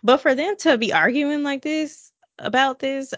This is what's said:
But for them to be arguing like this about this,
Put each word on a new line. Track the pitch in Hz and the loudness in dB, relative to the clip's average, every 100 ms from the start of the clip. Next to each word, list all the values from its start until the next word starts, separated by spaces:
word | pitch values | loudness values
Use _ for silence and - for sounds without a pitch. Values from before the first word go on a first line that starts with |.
But | 208 262 | 2 2
for | 302 | 2
them | 262 339 403 | 0 -2 0
to | 330 247 | 2 2
be | 226 | 2
arguing | 160 175 262 285 294 | 2 2 2 -2 -2
like | 285 277 | -4 -4
this | 302 311 302 - - _ _ - | -4 -4 -6 -10 -20 _ _ -10
about | - 247 269 262 | -2 2 2 0
this, | 269 269 269 | -4 -4 -8